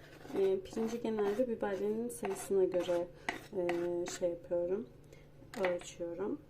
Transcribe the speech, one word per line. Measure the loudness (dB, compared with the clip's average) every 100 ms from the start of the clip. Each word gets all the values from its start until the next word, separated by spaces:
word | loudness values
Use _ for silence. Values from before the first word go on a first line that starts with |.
| -18 -16 -6 2
Ee, | 4 4 0
pirinci | -2 -2 0
genelde | -2 2 2 4 2
biberlerin | 2 0 0 0 0 -2
sayısına | -4 -4 -4 2 4
göre, | 6 4 2 2 0 -6 -6 -6 -6 -2
e, | 0 2 0 -2 -2 0
şey | 0
yapıyorum, | 0 -2 0 2 -2 -4 -14 -20 -20 -20 -20 -12 -2
ölçüyorum. | 0 0 -6 -8 -8 -4 -4 -6 -10